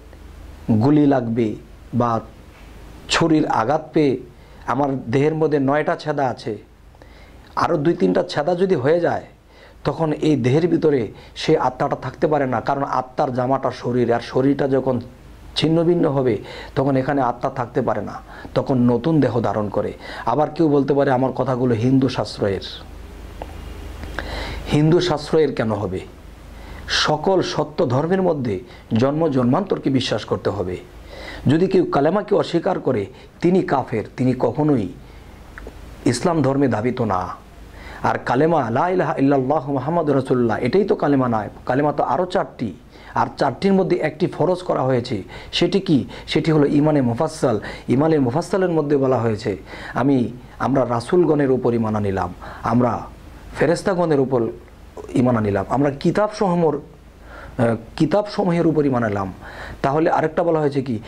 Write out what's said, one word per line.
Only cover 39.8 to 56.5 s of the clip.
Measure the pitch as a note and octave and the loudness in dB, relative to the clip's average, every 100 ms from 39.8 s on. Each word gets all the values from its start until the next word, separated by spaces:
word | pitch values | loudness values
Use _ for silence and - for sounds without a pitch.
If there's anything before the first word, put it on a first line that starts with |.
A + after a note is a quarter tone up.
| B2+ F3 D3+ C3+ | 0 0 2 2
রাসূলুল্লাহ, | C3 B2+ A#2 G#2 | 2 2 2 0
এটাই | B2 F3+ G3+ | 2 2 2
তো | - | 2
কালেমা | D3+ C#3 B2+ | 2 2 2
নয়। | A2 G#2 - - | 0 -2 -6 -2
কালেমা | B2+ D3 | 0 0
তো | C#3+ | 0
আরও | - C3+ F3+ | 0 0 0
চারটি, | F#3+ D3+ - A#2 - - - - - | -2 -4 -6 -8 -8 -16 -20 -6 -2
আর | A2+ - | -2 0
চারটির | C#3 A#2+ G3 | -2 0 2
মধ্যে | F#3+ F3 E3+ | 2 2 0
একটি | D#3 - E3+ | -2 -2 -4
ফরজ | - D#3 F3 | 0 0 0
করা | - D#3 | -2 -2
হয়েছে। | C3 B2+ B2 A2 F2+ - - | 0 0 -2 -6 -8 -16 -8
সেটি | - F3 F#3+ | -2 0 2
কি? | F#3+ C#3+ - - - | 2 2 0 -8 -4
সেটি | D#3+ D#3 | -2 2
হলো | D#3 C#3 | 4 4
ইমানে | D3 D3+ D3+ | 4 4 4
মুফাসসাল। | A#2+ A2+ D#3 D#3 D3 G#2+ - - - | 2 0 -2 -2 -2 0 -4 -10 0
ইমানে | B2+ D#3 D#3+ | 2 4 4
মুফাসসালের | B2 C#3 E3+ G3+ F#3 | 2 0 0 0 2
মধ্যে | D#3+ D3 D3 | 0 2 2
বলা | C3+ B2+ | 2 2
হয়েছে, | A#2 G#2 A#2 F#2+ - - - | 0 -2 -2 -6 -8 -16 -8
"আমি, | C3 C3+ C3+ A#2 - - - | -2 2 2 0 -6 -16 -6
আমরা | A#2+ C3+ A#2+ | -2 0 0
রাসূলগণের | A#2+ - F3+ E3 D3 C#3 | -2 0 2 4 4 2
উপর | B2+ B2 | 2 2
ঈমান | A#2 A2 G#2+ | 0 0 0
আনিলাম, | G#2 F#2+ F2 F2+ - - | 0 -2 -4 -6 -16 -8
আমরা | - A#2 A#2+ G2+ - - - - - - | 0 2 2 0 -8 -16 -20 -20 -14 -2
ফেরেশতাগণের | C#3+ F3 - F3+ E3+ C#3+ | 0 0 0 0 2 2
উপর | C3 C3 A2+ - - - - - - | 2 0 0 -4 -16 -20 -20 -18 -4
ঈমান | - B2+ A#2+ | 0 2 2
আনিলাম, | G#2+ G2 F#2+ | 2 0 0
আমরা | B2 C#3+ | 0 0
কিতাবসমূহর, | C#3 F3 E3 G#3 - G3+ | 0 0 2 0 0 0